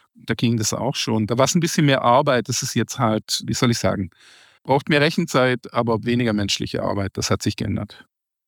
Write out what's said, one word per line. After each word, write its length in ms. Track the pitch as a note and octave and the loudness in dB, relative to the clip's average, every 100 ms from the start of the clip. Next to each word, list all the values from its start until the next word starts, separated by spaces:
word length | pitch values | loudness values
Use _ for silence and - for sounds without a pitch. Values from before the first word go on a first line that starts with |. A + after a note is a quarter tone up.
| _ | _
Da 200 | - - | -12 -6
ging 240 | A2+ A#2+ A#2 | 0 0 0
das 160 | G#2+ | -2
auch 200 | - A#2 | -2 -4
schon. 320 | - - A2 G2+ | -4 -2 -2 0
Da 120 | A#2+ | 2
war's 160 | C3 | 2
ein 60 | E3+ | 2
bisschen 260 | D#3+ - D3 | 0 2 4
mehr 160 | C3+ | 4
Arbeit. 480 | A#2+ B2+ C#3+ B2 A2 | 4 4 4 0 0
Das 120 | A#2+ | -4
ist 120 | C3 | -2
jetzt 240 | A#2 G#2+ - | -2 -2 0
halt, 440 | A#2 G#2+ - - - | 0 0 -2 -6 -4
wie 80 | |
soll 160 | A2+ B2 | 0 2
ich 80 | A2+ | 2
sagen, 320 | F#2+ G2 F#2 _ - - _ _ | 0 -2 -6 _ -20 -20 _ _
braucht 260 | - C#3 - | 0 0 2
mehr 100 | D3 | 2
Rechenzeit, 720 | D3+ - E3+ C#3 B2+ B2 - | 2 0 -2 2 2 0 -4
aber 320 | A#2+ A#2 A2 | -2 0 0
weniger 300 | A#2+ A#2+ A#2+ | 0 0 2
menschliche 480 | G#2 G2 - G#2 - | 0 -2 -4 -4 -4
Arbeit. 300 | F#2+ G2 F#2+ | -4 -4 -4
Das 160 | - - | -4 -2
hat 120 | F#2+ | -2
sich 140 | G#2+ - | -2 -4
geändert. 480 | G2+ G2+ G#2+ - - _ _ _ | -4 -4 -6 -14 -20 _ _ _